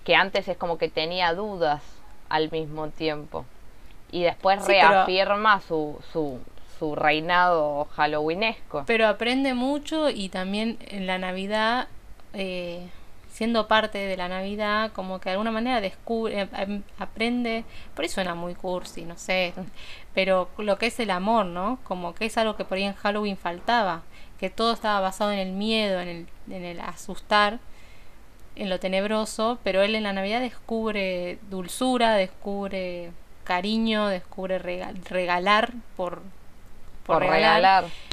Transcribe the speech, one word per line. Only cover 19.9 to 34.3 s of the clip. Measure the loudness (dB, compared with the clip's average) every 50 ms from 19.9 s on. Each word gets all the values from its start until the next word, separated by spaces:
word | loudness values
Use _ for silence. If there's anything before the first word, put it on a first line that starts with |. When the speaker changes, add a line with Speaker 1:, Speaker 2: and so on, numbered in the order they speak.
| -10 -12 -10 -4 0
Speaker 2:
pero | 2 4 4 4 4 2 0 -4 -4
lo | 0 0 2 2
que | 2
es | -2 0 -2
el | -2 0
amor, | 0 0 2 4 4 4 4
¿no? | 2 -2 -2 -2 -2 -2 -4 -4
Como | -6 -6 -4 -4 -6 -4
que | -4 -4
es | -2 0
algo | 2 0 0 0
que | -2 -4
por | -2 -2 -2
ahí | -2
en | -2 -2
Halloween | -2 -2 0 0 0 0 -2 -4 -4
faltaba, | -4 -6 -6 -4 0 2 2 4 4 2 0 -4 -6 -12 -14 -14 -14 -14 -10 -6
que | -6 -6
todo | -2 0 0 0
estaba | 0 0 0 0 2 2
basado | 2 0 0 0 0 0
en | 0 0
el | -2 -2
miedo, | -2 -2 0 0 2 2 2 0 0 -2
en | -2 -6
el, | -8 -8 -10 -12 -12 -12 -12 -10
en | -10 -10 -8
el | -8 -10 -8
asustar, | -10 -10 -10 -10 -10 -8 -8 -8 -2 2 4 4 4 4 2 -2 -8 -12 -12 -12 -14 -14 -14 -12 -12 -12 -14 -14 -16 -16 -16 -14 -14 -12 -10
en | -6 -4 -2
lo | -2 -2
tenebroso, | -2 0 0 0 0 2 0 0 0 -2 -2 0 0 0 0 0
pero | -2 2 4 4
él | 4 4 4
en | 0 0
la | 0 -2
Navidad | -2 -2 0 0 -2
descubre | -2 -4 -6 -8 -6 -4 -4 -2 -2 -2 -2 -2 -2 -2 -2 -2 -4 -6 -8 -8 -10 -10
dulzura, | -8 -8 -6 -6 -2 0 2 2 4 4 4 6 6
descubre | 4 4 2 -2 -8 -8 -6 -6 -4 -4 -4 -4 -4 -6 -6 -6 -8 -10 -10 -12 -14 -14 -14 -16 -10 -2
cariño, | 0 0 2 2 2 2 2 2 2 2 2 2 2
descubre | 0 -2 -4 -8